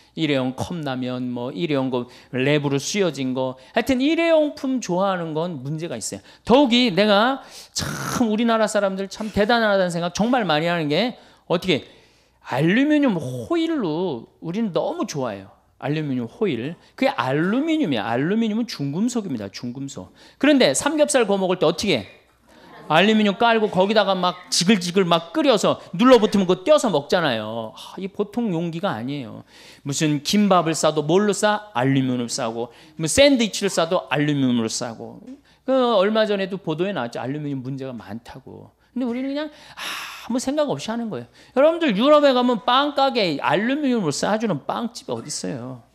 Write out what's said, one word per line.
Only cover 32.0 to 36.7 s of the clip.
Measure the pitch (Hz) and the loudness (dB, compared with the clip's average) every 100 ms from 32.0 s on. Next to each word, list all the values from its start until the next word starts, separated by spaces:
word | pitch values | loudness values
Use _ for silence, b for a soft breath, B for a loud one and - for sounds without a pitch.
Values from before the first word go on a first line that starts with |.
| 131 123 120 | 0 -2 -4
싸고, | - 120 117 120 B B B | -4 -6 -6 -8 B B B
뭐 | 160 | -2
샌드위치를 | - 285 269 220 - 196 | 4 6 4 0 -2 -2
싸도 | 185 165 180 - | 0 0 0 -2
알루미늄으로 | 135 147 143 131 120 113 | -2 0 2 2 0 -2
싸고. | - 120 113 113 123 - 269 _ b - | -4 -8 -10 -16 -16 -20 -20 _ b -2
그 | 262 240 220 | 0 2 2
얼마 | 196 220 214 | 2 2 0
전에도 | 202 190 190 | 0 -4 -6
보도에 | - | -6